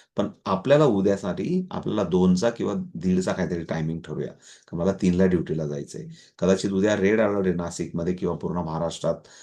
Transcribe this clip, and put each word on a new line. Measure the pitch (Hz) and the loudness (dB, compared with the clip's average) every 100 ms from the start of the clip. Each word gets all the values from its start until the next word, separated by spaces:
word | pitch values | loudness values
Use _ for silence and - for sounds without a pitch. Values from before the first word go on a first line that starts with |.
| _ - | _ -4
पण | 101 - - | -4 -4 -2
आपल्याला | 95 131 143 151 | -2 4 6 6
उद्यासाठी | 101 95 98 104 - - 180 185 | 4 2 0 -2 -4 -2 -2 -4
आपल्याला | - - 107 | -6 -4 -2
दोनचा | 92 90 92 90 113 | 0 4 6 4 2
किंवा | - 101 98 92 | 0 -2 -4 -6
दीडचा | 82 92 92 92 | -4 0 2 0
काहीतरी | 95 82 85 | -2 -2 -4
टायमिंग | 82 82 80 82 | -4 -4 -4 -4
ठरूया, | 78 73 69 - - - - | -8 -8 -8 -10 -20 -20 -10
का | 85 | -2
मला | 95 | 0
तीनला | 95 95 90 95 | 0 2 4 4
ड्युटीला | 90 78 80 76 | 2 0 -4 -4
जायचंय. | 71 71 - 82 - - - | -6 -10 -12 -14 -16 -20 -2
कदाचित | 92 95 101 | 2 2 2
उद्या | 98 104 104 | 2 2 2
रेड | 95 110 | 2 4
अलर्ट | 107 101 92 | 2 2 0
आहे | 87 | 0
नाशिकमध्ये | 85 - 80 85 85 | -4 -6 -8 -4 -4
किंवा | 90 92 80 | -2 -4 -4
पूर्ण | 87 82 | -4 -4
महाराष्ट्रात, | 80 80 82 - 80 82 - - | -4 -4 -4 -4 -4 -4 -6 -20